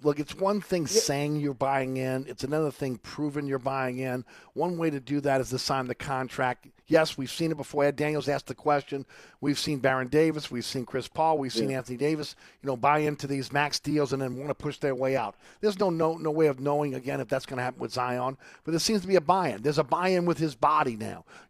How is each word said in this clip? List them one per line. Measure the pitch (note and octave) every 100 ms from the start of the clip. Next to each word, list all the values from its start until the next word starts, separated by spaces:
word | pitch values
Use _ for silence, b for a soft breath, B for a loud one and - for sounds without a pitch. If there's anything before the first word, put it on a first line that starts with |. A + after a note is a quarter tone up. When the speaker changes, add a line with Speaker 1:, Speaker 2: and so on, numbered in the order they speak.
Speaker 1:
Look, | D3 C#3+
it's | D3 -
one | F#3+ G#3
thing | - F#3
Speaker 2:
Yeah. | C#3
Speaker 1:
saying | G#3+ - C#3+ D3 D3+
you're | D3
buying | C3 C3+ C#3 C3 C3
in. | C3 C3 C3+
It's | B2
another | C3+ D3+ D#3
thing | - C#3 A#2+
proving | - - D3+ C#3+ C#3+
you're | C3+
buying | C3 C3+ C3 B2+
in. | C3 B2+ B2 B B
One | - E3+ E3+
way | E3
to | C#3+
do | B2+ C#3+
that | C#3 C3+
is | B2
to | B2+
sign | - C3+ B2+
the | A#2+
contract. | - C3+ C3 - B2+ B2 - _ -
Yes, | D#3+ D#3 -
we've | C3
seen | - E3
it | D#3
before. | C3+ D3 C#3+
Ed | C#3
Daniels | D3 D3+ C3
asked | C#3 -
the | -
question. | D3+ C#3+ - C#3 C3 B B B
We've | C#3+ C#3
seen | - C#3
Baron | C3 C3 B2+
Davis. | D3 D#3+ D3+ -
We've | B2 A#2
seen | C3+ A#2+
Chris | C3+ A#2
Paul. | - A#2+ D#3
We've | C3+
seen | A2+ C3+
Speaker 2:
Yeah. | C3+
Speaker 1:
Anthony | B2 B2
Davis, | C#3+ D#3 D3+ - B B
you | C#3
know, | B2+
buy | C#3 D3+
into | D3+ D3 C#3+
these | C#3 B2+
max | C#3 D3 -
deals | - D3+ C#3
and | C#3
then | C3 B2+
wanna | C#3+
push | C3 D3+ C#3
their | D3
way | B2+ C3 C3+
out. | G#2+ - B B
There's | G#3+ F#3+
no, | G3+
no, | E3 E3 E3
no | D#3+
way | D3+ D#3
of | C3
knowing, | C#3 D3 D3
again, | C3 B2+ C#3
if | A#2+
that's | C3 -
gonna | C3
happen | B2+ B2+
with | A#2+
Zion. | B2+ B2 B2 B2+ C3+ B B -
But |
there | E3
seems | - G#3+
to | F3+
be | F#3
a |
buy-in. | D3+ F#3 E3+ G#2
There's | C#3+ D3+
a |
buy-in | C#3+ E3 F#3 F#3 F3
with | D3
his | D#3+ C3+
body | D3 D3+ D3 A2
now. | A2 F2+ - B